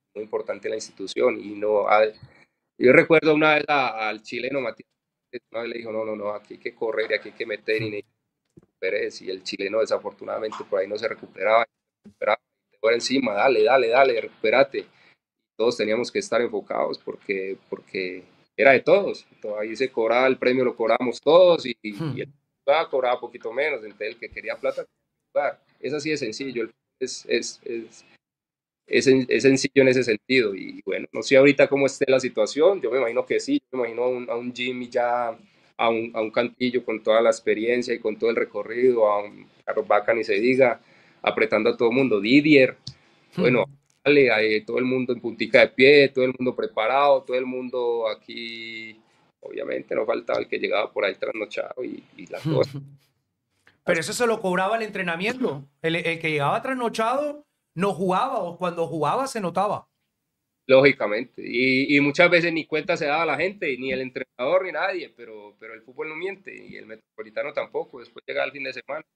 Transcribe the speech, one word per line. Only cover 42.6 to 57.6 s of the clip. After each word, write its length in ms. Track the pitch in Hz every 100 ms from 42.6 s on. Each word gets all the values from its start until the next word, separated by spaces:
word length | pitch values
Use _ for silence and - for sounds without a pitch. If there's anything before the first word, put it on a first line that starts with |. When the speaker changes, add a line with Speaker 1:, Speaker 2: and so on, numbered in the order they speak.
| 127 - - - _ _ _ -
Speaker 2:
Hmm. 60 |
Speaker 1:
bueno, 240 | 175 123 95 - _ _
dale, 260 | 139 147 131
ahí 320 | 107 110 107 107
todo 120 | 120
el 60 |
mundo 300 | 127 127 123
en 80 | 120
puntica 400 | 120 110 113 127
de 80 | 110
pie, 400 | - 131 147 135
todo 160 | - 127
el 80 | 127
mundo 160 | 127
preparado, 680 | 120 110 - 110 131 143 135
todo 140 | 127 127
el 80 | 131
mundo 640 | 127 127 123 120 117 110
aquí, 920 | 104 - 117 117 113 113 113 110 110 _ _ _ _
obviamente 560 | - 107 - 127 - -
no 100 | 113
faltaba 340 | 120 120 120
el 80 | -
que 100 | 107
llegaba 320 | 101 92 113
por 140 | - 101
ahí 100 | 95
trasnochado 640 | 113 113 104 - - -
y, 200 | 123 - - -
y 80 | -
la 120 | -
cosa. 380 | 147 147 139 139
Speaker 2:
<laughs> 1080 | 139 - _ _ _ _ _ _ _ _ -
Pero 140 | 170
eso 100 | 156
se 140 | 214 240
lo 140 | 220
cobraba 340 | 185 185 190 226
el 80 |
entrenamiento, 800 | 214 202 180 165 202 247 226 143 139 _
el, 140 | 165 165
el 240 | 165 165
que 100 | 160
llegaba 320 | 151 143 208
trasnochado 840 | 262 262 233 226 226 262 294 294 - _